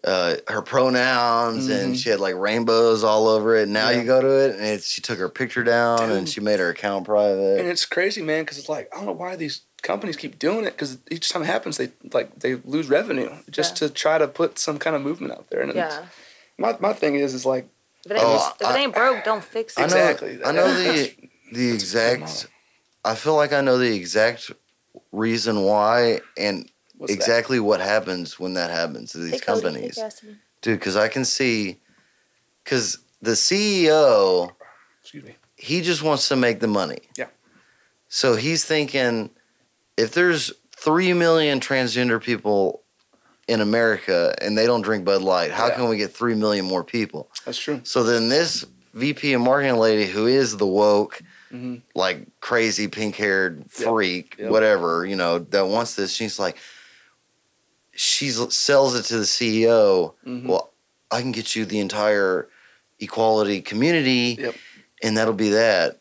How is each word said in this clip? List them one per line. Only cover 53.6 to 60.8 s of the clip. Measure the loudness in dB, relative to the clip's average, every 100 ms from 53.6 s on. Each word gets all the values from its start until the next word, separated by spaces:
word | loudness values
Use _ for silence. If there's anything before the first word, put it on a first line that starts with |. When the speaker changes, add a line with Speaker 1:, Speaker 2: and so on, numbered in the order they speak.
| -14 -6
Speaker 2:
Yep. | -2
Speaker 1:
freak, | 0 0 -4 -10 -12
Speaker 2:
Yep. | 0
Speaker 1:
whatever, | 2 4 2 2 -2 -2
you |
know, | -2 0 0
that | 0 0 0
wants | 0 -2
this, | -4 -4
she's | -4 -6 -4
like, | -4 -6 -20 -20 -20 _ _ _ _ _ _ _ _ _ _
she | -4 -2 -2 -2
s-, | -4 -2 0
sells | 4 4 4 0
it |
to | -2 -2
the | 0
C | 0 0 4
E | 6
O, | 6 6 4 2 _ -12
Speaker 2:
Mm-hmm. | -10 -2
Speaker 1:
"Well, | -2 -4 _